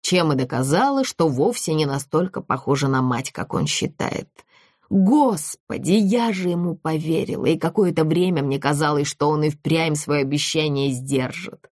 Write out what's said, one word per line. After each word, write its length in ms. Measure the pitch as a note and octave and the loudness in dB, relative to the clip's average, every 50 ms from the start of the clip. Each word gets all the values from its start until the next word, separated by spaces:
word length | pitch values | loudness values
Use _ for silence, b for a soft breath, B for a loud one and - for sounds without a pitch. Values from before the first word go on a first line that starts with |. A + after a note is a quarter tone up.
чем 320 | - - F3+ F3+ E3 D#3 C#3+ | -2 0 2 2 2 2 2
и 20 | |
доказала, 680 | C3 C3 B2+ - A#2+ C3 C3+ D3+ F#3 B3+ C#4 C#4 C4+ C4 | 0 -2 -2 -2 -2 0 0 2 2 2 2 2 0 -2
что 240 | - - - E3+ | -2 0 0 0
вовсе 480 | D#3+ C3 B2 D3+ A3 A#3+ - - - D#3 | 0 2 2 0 0 0 -2 -4 -2 0
не 100 | D#3 D#3 | 0 0
настолько 560 | C#3 C3+ C3+ C3 _ - D#3 F#3 F#3 - - | 0 -2 -4 -4 _ -2 0 0 0 -6 -10
похожа 460 | - - - C3 - - C#3 C#3 C#3+ | -6 -6 -6 -4 0 -2 0 0 2
на 160 | C3+ C3+ C3 B2+ | 0 0 2 0
мать, 280 | B2+ B2 A#2+ B2+ - | 0 0 -2 -4 -8
как 220 | _ - - - - | _ -10 -8 -4 -2
он 140 | - D3 | -2 -2
считает. 640 | D3+ - - - - - - - - - - - _ _ - _ b b b b b b b b b | -2 -2 -4 -4 -6 -4 -6 -6 -4 -4 -8 -10 _ _ -20 _ b b b b b b b b b
Господи, 1000 | - G3 F#3 G3 C4 D4+ C#4+ B3+ G3+ D#3 - - - _ _ - D#3 - C3 D#3 F#3 | 2 4 4 6 6 4 4 2 2 -2 -4 -10 -12 _ _ -8 -8 -4 0 2 4
я 400 | A3 G3+ F#3+ A3+ A#3+ A#3 A#3 G3+ | 4 4 4 2 2 2 0 0
же 160 | F#3 F#3 F3+ | 0 -2 -2
ему 260 | F3 F3 F3 F3 D#3 | 0 0 -2 -2 -4
поверила, 680 | - - D#3+ D#3+ D#3 D#3 D#3 D#3+ - F#3+ - - - - | -4 -4 -2 -2 -2 0 0 0 0 0 -2 -4 -2 0
и 120 | C3+ E3 | 0 0
какое-то 460 | D3+ - E3 - - G3 F3+ D#3+ E3 D#3+ | 2 0 -2 2 2 2 2 2 2 2
время 400 | D#3 E3 F3 F3+ F#3 F3+ D3 C#3 | 2 2 2 2 2 2 0 0
мне 160 | C#3 C#3 C#3 | -2 -2 -2
казалось, 480 | C#3+ C#3 D3 C#3+ D#3 D3 D3+ D3 D3 | 0 -2 0 2 0 0 2 0 0
что 220 | D3 - _ D3 D3 | -2 -2 _ 0 0
он 140 | D3+ D3+ D3+ | 2 2 0
и 60 | D#3 | 0
впрямь 460 | D3+ _ _ - D#3+ E3 E3 D#3+ D3+ | -2 _ _ 0 0 0 0 0 -2
своё 240 | D3 - - D3 D3 | -4 -2 -2 -2 0
обещание 720 | C#3 C3+ C#3+ C#3+ - - - D#3+ D#3 D3+ C#3+ C#3 C#3 C#3 | 0 0 -2 -2 -2 -2 -2 0 0 0 0 0 0 0
сдержит. 800 | B2+ B2 C3 C3+ C#3 C3 B2+ B2 B2 E3+ F#3 - - - - - | -2 -4 -4 -2 -2 -2 -2 -2 -6 -10 -12 -14 -16 -18 -20 -20